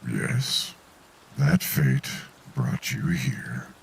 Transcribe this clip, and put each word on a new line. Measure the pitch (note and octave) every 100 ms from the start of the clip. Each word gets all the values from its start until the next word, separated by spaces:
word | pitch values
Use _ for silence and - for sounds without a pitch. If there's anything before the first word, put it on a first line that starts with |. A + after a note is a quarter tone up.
| B1
Yes, | A1 - A#2+ C3+ - - - - - - - - -
that | C#3 F3+
fate | - - C#3+ C3 - - - - -
brought | - B2 - -
you | C3 D#3+
here. | F3 C3 A#2 - B2 C3 -